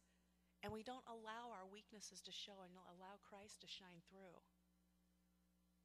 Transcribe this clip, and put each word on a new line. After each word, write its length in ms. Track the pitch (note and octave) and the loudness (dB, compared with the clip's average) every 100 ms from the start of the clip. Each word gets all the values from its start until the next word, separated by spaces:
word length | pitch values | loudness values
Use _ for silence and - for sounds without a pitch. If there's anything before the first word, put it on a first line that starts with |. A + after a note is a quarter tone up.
| - - - - - - | -8 -20 -20 -20 -20 2
and 100 | G#3 | 4
we 100 | A3 | 6
don't 240 | A3 B3+ - | 6 2 2
allow 460 | A3+ A3 A3+ A#3+ | 0 2 2 4
our 140 | G3+ F#3+ | 2 0
weaknesses 540 | G#3 - G#3+ - F#3 | -4 -6 -2 -2 -2
to 100 | F#3+ | 0
show 300 | F#3 - G3 | 2 2 0
and 100 | F3+ | -4
allow 440 | F3+ F3+ F3 F#3 G3+ | -6 -6 -6 -4 -6
Christ 380 | - G3+ G#3 - | -6 -6 -6 -4
to 80 | F#3+ | -2
shine 320 | - F#3 E3+ - | -2 -2 -6 -8
through, 340 | F#3+ F#3 - - - - - - - - - - - - - - - | -8 -8 -8 -12 -20 -20 -20 -20 -20 -20 -20 -20 -20 -20 -20 -20 -20